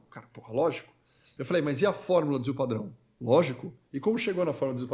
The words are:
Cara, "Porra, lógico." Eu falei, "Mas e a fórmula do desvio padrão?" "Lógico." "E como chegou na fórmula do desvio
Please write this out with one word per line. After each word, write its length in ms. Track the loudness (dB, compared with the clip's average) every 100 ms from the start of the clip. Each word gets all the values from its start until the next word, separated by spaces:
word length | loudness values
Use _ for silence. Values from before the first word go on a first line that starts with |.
| _
Cara, 180 | -20 -20
"Porra, 260 | -20 -6
lógico." 400 | 0 0 -2 -10 _ _ _ -18 -10
Eu 60 |
falei, 180 | -2 0
"Mas 200 | 0 2
e 40 | 0
a 60 |
fórmula 460 | 0 2 2 2 0
do 40 |
desvio 120 | -2 -2
padrão?" 400 | -2 -2 -6 -14 _ -6
"Lógico." 540 | 4 6 4 0 -10 -16 _
"E 80 | -4
como 180 | 0 0
chegou 280 | 0 0 0
na 80 |
fórmula 220 | 0 -2 -2
do 20 |
desvio 120 | -4